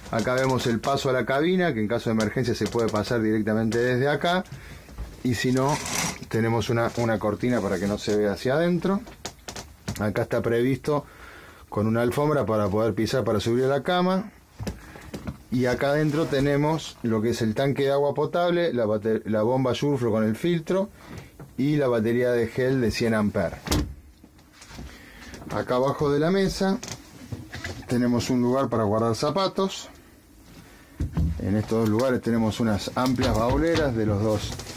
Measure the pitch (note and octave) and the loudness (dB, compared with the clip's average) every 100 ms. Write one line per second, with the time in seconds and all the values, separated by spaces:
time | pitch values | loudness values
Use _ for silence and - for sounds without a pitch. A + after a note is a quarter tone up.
0 | - A2+ A2 B2+ C3+ B2+ B2 A2+ C#3 C#3 | -6 -2 0 2 2 0 0 0 0 0
1 | C#3 B2+ A#2 C3+ E3 F#3 F3 A#2 G#2 A#2 | 2 0 0 0 2 2 2 0 0 -2
2 | A#2 A2 G#2+ C3+ A#2+ G#2+ G2+ A#2 A2+ G#2 | 0 0 0 0 -2 0 0 0 0 0
3 | G2+ A#2+ A2 A2 G#2 G#2+ A2+ A#2 B2 B2 | 0 0 2 2 2 0 2 0 2 2
4 | C#3 D3 F3 F3+ - - - - - - | 0 0 0 0 -2 -12 -16 -18 -16 -12
5 | - - B2+ A#2 B2+ B2+ C3+ D3+ - - | -12 -4 -2 0 2 2 2 0 -4 -4
6 | - - - A2+ A2+ A#2 A2 A#2 A#2 A#2 | -4 -6 -4 -2 0 0 0 0 0 0
7 | A#2 A2 G#2 G#2 B2 A#2+ G2 F#2+ G2+ G#2 | 0 0 0 0 0 0 0 0 -2 -2
8 | - G#2 G#2 G2 B2+ C#3+ E3+ F3 F3 G3 | 0 2 2 0 0 2 2 2 0 -2
9 | - - - - - - - - - - | -4 -14 -16 -16 -16 -14 -14 -16 -10 -2
10 | G#2 G2+ A#2 A#2+ A2 A#2 B2 C3 - D3 | -2 0 0 0 0 2 2 0 0 -2
11 | - - - - - - - - G#2+ A2+ | -4 -16 -20 -20 -20 -20 -8 -2 2 2
12 | A#2+ C3 D3 D3 G#2 A2 G#2 G#2 A2+ G#2+ | 2 2 2 2 2 2 2 2 0 0
13 | A2 C3+ A2 G#2+ A2+ A#2+ C3 C#3 D#3+ F3+ | 0 0 0 0 2 2 2 0 0 2
14 | F3+ F#3+ - - - - - - - - | 2 0 -2 -14 -20 -10 -10 -10 -14 -18
15 | - - - - - B2+ B2 B2 C#3 D3 | -14 -12 -10 -12 -4 0 0 2 2 2
16 | D#3 D3 D#3 C#3+ C#3+ C#3+ D3+ D#3+ - - | 2 0 0 2 2 2 2 0 -6 -6
17 | A#2+ A2 A2+ - A2 G#2+ C#3 C3+ C#3 C#3 | -2 0 0 0 0 0 0 2 2 2
18 | C#3+ C#3+ D3+ F3 F3 F3 E3+ A#2+ A2 G#2+ | 2 0 0 0 2 2 0 0 0 0
19 | A2 A2 G2 G#2+ G#2+ C3 B2+ A#2 D3 C#3 | 0 0 0 0 2 2 2 0 0 2
20 | A#2+ G#2+ A2 A2 E3+ F3 D#3+ F3+ G#3 - | 2 2 2 0 0 0 0 -2 -2 -8
21 | - - - - - - C3+ D3+ C3+ A#2 | -18 -16 -16 -20 -14 -2 0 2 2 2
22 | A2 A#2+ B2 A#2+ A2+ - C3 C3+ A2+ - | 2 2 4 2 0 0 2 2 2 2
23 | A#2 A2 G#2 G2+ E2 - - - - - | 2 2 2 0 -2 -4 -2 -2 -2 -8
24 | - - - - - - - - - - | -20 -20 -20 -20 -20 -20 -20 -16 -16 -16
25 | - - - - - G#2+ G#2 B2+ C3+ B2+ | -20 -20 -16 -16 -8 -6 0 2 2 2
26 | D3 C#3+ D#3+ F#3+ F#3+ F3+ F#3+ G3 - - | 2 2 2 2 2 2 0 0 -4 -14
27 | - - - - - - - - - A#2+ | -16 -18 -14 -12 -12 -12 -10 -10 -4 0
28 | B2 A#2+ - B2+ A#2+ C3 C3 A#2 G#2+ G#2+ | 2 0 0 2 2 2 2 0 2 2
29 | A#2 A2 D3+ D#3 F#3+ F#3+ F#3+ - - - | 2 2 0 0 0 0 -2 -4 -14 -18
30 | - - - - - - - - - - | -20 -20 -20 -20 -20 -20 -20 -20 -16 -6
31 | D2 - D#2+ E2 F#2+ G#2 G#2 A2 A2+ G#2+ | -4 0 0 0 0 0 2 2 2 2
32 | C3+ B2 - A#2 A2 G#2 A#2 G2 - - | 2 0 0 0 0 0 0 0 -2 -2
33 | B2+ B2+ C3 A2+ A#2 C#3 D#3+ E3 C#3+ A2+ | 0 2 2 2 2 2 2 2 2 0
34 | G#2+ G2+ G#2+ G#2 - - - | 0 0 0 0 -2 -10 -12